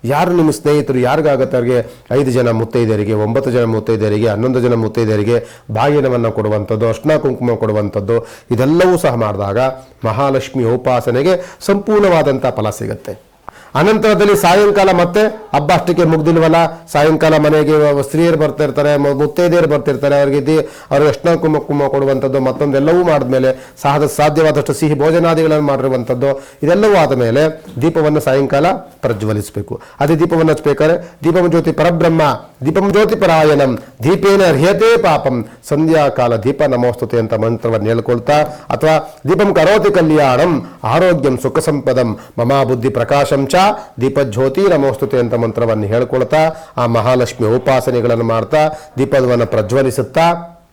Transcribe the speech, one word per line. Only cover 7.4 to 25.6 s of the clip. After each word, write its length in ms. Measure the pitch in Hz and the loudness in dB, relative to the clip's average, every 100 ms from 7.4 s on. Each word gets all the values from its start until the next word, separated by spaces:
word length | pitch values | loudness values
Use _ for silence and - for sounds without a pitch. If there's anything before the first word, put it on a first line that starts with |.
| 120 113 | -4 -2
ಕೊಡುವಂಥದ್ದು, 720 | 110 107 101 104 98 117 117 - _ | -2 -2 -2 -4 -2 -2 -4 -20 _
ಇದೆಲ್ಲವೂ 460 | 117 131 165 185 175 | -2 0 2 2 2
ಸಹ 180 | 165 120 | 0 -2
ಮಾಡಿದಾಗ 440 | 110 98 101 101 131 131 - _ 117 | -4 -4 -4 -2 -2 -4 -18 _ -6
ಮಹಾಲಕ್ಷ್ಮಿ 580 | 107 139 135 135 135 | -2 0 -2 -4 -4
ಉಪಾಸನೆಗೆ 920 | 113 123 131 123 120 120 156 180 - - | -2 0 0 -2 0 0 0 -2 -4 -10
ಸಂಪೂರ್ಣವಾದಂಥ 840 | - 196 202 208 202 165 143 131 131 | -2 -2 0 2 2 2 0 0 -2
ಫಲ 240 | - 107 | -4 -6
ಸಿಗುತ್ತೆ. 600 | 104 107 110 - - _ _ - - - 139 | -6 -8 -10 -12 -16 _ _ -20 -20 -8 -2
ಅನಂತರದಲ್ಲಿ 600 | 185 220 220 196 208 202 | 0 2 0 2 2 4
ಸಾಯಂಕಾಲ 560 | 175 185 208 202 190 | 4 4 2 2 2
ಮತ್ತೆ 580 | 180 175 196 214 214 - 143 | 2 0 0 0 -2 -4 -4
ಹಬ್ಬ 160 | 147 | 0
ಅಷ್ಟಕ್ಕೆ 320 | 180 - 170 | 0 0 0
ಮುಗ್ದಿಲ್ವಲ್ಲ, 840 | 165 160 156 165 160 165 160 165 - | 2 2 2 2 4 2 0 -4 -6
ಸಾಯಂಕಾಲ 520 | 147 151 156 160 156 | 0 2 2 2 2
ಮನೆಗೆ 680 | 151 151 147 156 151 143 | 4 2 2 2 2 0
ಸ್ತ್ರೀಯರು 340 | 135 156 170 160 | -2 0 0 2
ಬರ್ತಾ 260 | 151 135 | 0 0
ಇರ್ತಾರೆ, 340 | 147 131 147 147 | -2 0 0 2
ಮು-, 160 | 143 | 0
ಮುತ್ತೈದೆಯರು 540 | 139 147 147 175 170 151 | 0 -2 0 2 2 2
ಬರ್ತಿರ್ತಾರೆ, 540 | 147 - 127 139 143 | 0 -2 -2 0 2
ಅವ್ರಿಗೆ 240 | 143 143 131 | 2 0 0
ದಿ-, 200 | 156 - - - | 0 -2 -10 -4
ಅವ್ರಿಗೆ 160 | 143 151 | 0 2
ಅರ್ಶಿನ 280 | 143 175 165 | 0 -2 0
ಕುಂಕುಮ 520 | 156 151 - 143 139 | 0 -2 -2 -2 -2
ಕೊಡುವಂಥದ್ದು, 520 | 139 135 131 135 135 | -2 -2 -2 -2 -2
ಮತ್ತೊಂದೆಲ್ಲವೂ 640 | 127 123 143 135 147 180 | -2 -2 -2 0 2 2
ಮಾಡಿದ್ಮೇಲೆ 680 | 175 151 123 131 131 131 - - | 2 0 0 0 0 -2 -10 -6
ಸಾಧ-, 260 | 143 143 127 | -2 0 0
ಸಾಧ್ಯವಾದಷ್ಟು 680 | - 151 147 156 147 147 | 0 0 2 2 0 -2
ಸಿಹಿ 260 | 139 156 147 | -2 -2 0
ಭೋಜನಾದಿಗಳನ್ನು 680 | 147 170 170 160 160 151 | 0 2 0 0 2 0